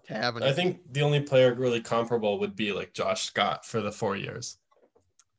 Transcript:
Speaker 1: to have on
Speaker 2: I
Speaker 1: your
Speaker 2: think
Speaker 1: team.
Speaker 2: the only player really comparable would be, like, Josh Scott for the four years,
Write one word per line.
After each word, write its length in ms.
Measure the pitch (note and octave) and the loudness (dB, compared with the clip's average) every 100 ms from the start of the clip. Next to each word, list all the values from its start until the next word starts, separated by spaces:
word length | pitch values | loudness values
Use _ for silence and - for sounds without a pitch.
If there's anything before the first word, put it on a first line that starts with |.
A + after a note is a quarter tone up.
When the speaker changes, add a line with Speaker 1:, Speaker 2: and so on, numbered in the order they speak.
| - | -12
Speaker 1:
to 80 | |
have 220 | G#2+ B2 A#2 | -4 -2 0
on 80 | |
Speaker 2:
I 40 | C3 | 0
Speaker 1:
your 80 | C#3+ | 2
Speaker 2:
think 200 | F3+ F3+ | 0 -2
Speaker 1:
team. 80 | - | -6
Speaker 2:
the 100 | B2+ | 0
only 180 | D3 D3 | 2 2
player 320 | C#3+ C3 C3 | 4 6 6
really 280 | A#2+ C3 A#2 | 6 0 0
comparable 580 | A2+ A#2 A#2 A#2+ G#2+ G2+ | 0 0 0 0 0 0
would 160 | G2+ G2 | -2 -2
be, 160 | G#2+ | -4
like, 200 | F#2 - | -2 -6
Josh 300 | - F2+ F#2+ - | -4 -2 -2 -2
Scott 400 | - G2+ D#2+ - | 0 0 0 -4
for 160 | A2+ | -4
the 100 | G#2 | -4
four 240 | G2+ G#2+ G2 | -4 -4 -4
years, 420 | G2+ F#2+ - - _ _ _ _ _ _ _ | -6 -10 -12 -14 _ _ _ _ _ _ _